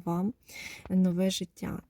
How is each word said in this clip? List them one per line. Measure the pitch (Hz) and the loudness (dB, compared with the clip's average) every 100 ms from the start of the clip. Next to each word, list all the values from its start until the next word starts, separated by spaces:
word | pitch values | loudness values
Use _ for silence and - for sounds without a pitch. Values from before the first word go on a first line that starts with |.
вам | 170 170 202 - - - - - - | -2 0 0 -4 -12 -16 -14 -14 0
нове | 185 185 175 190 | 4 4 4 2
життя. | - 180 - - 170 | 0 -6 -8 -8 -8